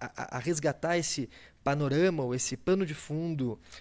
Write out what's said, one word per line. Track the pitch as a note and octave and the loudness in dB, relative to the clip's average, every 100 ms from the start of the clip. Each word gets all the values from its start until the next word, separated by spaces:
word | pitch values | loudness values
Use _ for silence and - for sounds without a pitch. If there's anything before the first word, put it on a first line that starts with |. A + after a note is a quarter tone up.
a, | B2 - - B2+ | -10 -8 -8 -4
a | |
resgatar | D#3+ D#3+ D3 C3 E3 F3 | -2 0 0 0 0 0
esse | D#3+ - A#2+ - - _ | 0 -2 -4 -10 -20 _
panorama, | C#3 C#3+ C#3+ C#3+ F#3 D#3+ | -2 2 2 4 4 4
ou | B2+ B2 | 0 0
esse | - C3 | -2 -2
pano | - F#3+ F3 | 2 2 2
de | |
fundo, | D3+ - D3+ E3+ D3+ B2 G#2+ - - | -2 -4 -2 -2 0 -2 -4 -12 -18